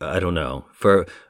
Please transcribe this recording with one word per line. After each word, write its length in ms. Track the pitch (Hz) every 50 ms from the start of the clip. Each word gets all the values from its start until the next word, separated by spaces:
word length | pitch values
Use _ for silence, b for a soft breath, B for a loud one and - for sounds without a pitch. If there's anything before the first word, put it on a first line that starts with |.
I 180 | - 73 78 92
don't 140 | 90 87 85
know, 320 | 80 73 65 67 - - _ _
for 320 | - - 104 98 95 - B B B B